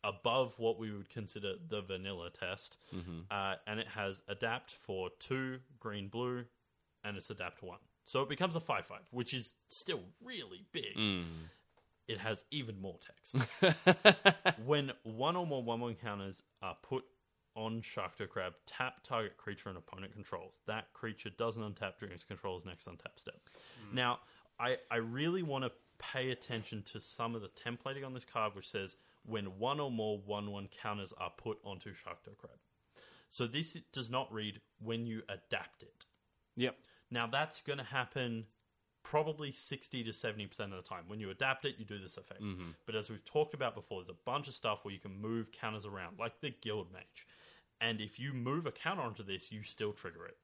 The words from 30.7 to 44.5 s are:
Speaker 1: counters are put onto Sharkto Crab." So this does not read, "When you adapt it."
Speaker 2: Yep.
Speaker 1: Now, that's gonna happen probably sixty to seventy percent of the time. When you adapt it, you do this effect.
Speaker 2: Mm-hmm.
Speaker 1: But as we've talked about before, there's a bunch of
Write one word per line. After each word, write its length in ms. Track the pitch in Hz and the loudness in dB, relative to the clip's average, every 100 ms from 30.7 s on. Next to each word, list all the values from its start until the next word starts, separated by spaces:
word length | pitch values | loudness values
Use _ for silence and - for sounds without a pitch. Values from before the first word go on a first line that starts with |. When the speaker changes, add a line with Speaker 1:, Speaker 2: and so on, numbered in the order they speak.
| - | -6
Speaker 1:
counters 320 | 110 104 95 - | -4 -2 -4 -4
are 140 | 87 - | -6 -4
put 200 | 117 107 | -4 -4
onto 280 | 101 95 107 | -6 -8 -10
Sharkto 420 | 92 - 87 - 101 | -12 -10 -10 -12 -18
Crab." 200 | - - _ _ _ - - - - | -20 -20 _ _ _ -20 -20 -20 -10
So 180 | - 120 | -2 0
this 300 | 135 165 156 - | 0 -2 -6 -8
does 180 | - 113 | -6 0
not 220 | 127 131 | 0 0
read, 280 | 110 107 101 _ _ | -4 -4 -6 _ _
"When 260 | 107 117 117 | -2 -2 0
you 180 | 113 - | -4 -4
adapt 540 | 95 _ 98 - - | -8 _ -2 -2 -12
it." 220 | - _ - _ _ _ _ - | -20 _ -20 _ _ _ _ 2
Speaker 2:
Yep. 220 | 123 - - - _ | 2 2 -16 -20 _
Speaker 1:
Now, 180 | 117 117 | 0 2
that's 340 | 135 160 - | 2 0 -2
gonna 220 | - 139 | -4 -4
happen 600 | 123 139 123 139 123 113 110 _ _ _ _ _ | 0 0 0 0 0 0 -4 _ _ _ _ _
probably 480 | - 151 156 151 143 | 2 4 4 0 -4
sixty 520 | 127 - 139 - 127 113 | -4 -6 -6 -4 -4 -2
to 80 | |
seventy 340 | 107 117 107 98 | -2 -2 -2 -6
percent 260 | - 101 | -4 -6
of 80 | 95 | -6
the 60 | - | -8
time. 160 | 92 85 | -10 -6
When 120 | 107 | -6
you 120 | 101 | -6
adapt 340 | 98 135 131 143 | 0 2 2 -2
it, 100 | 120 | -4
you 60 | 104 | -8
do 140 | 104 | -8
this 160 | 95 - | -8 -12
effect. 240 | - 95 | -12 -6
Speaker 2:
Mm-hmm. 300 | 104 92 85 82 - | -4 -4 -6 -10 -4
Speaker 1:
But 100 | 110 | -4
as 140 | 104 | -2
we've 160 | 107 - | -8 2
talked 280 | 151 151 | 4 4
about 220 | - 123 107 | 2 0 0
before, 240 | - 95 | -6 -6
there's 80 | 90 | -6
a 40 | 90 - | -8 -2
bunch 220 | 139 | -2
of 60 | 143 | -2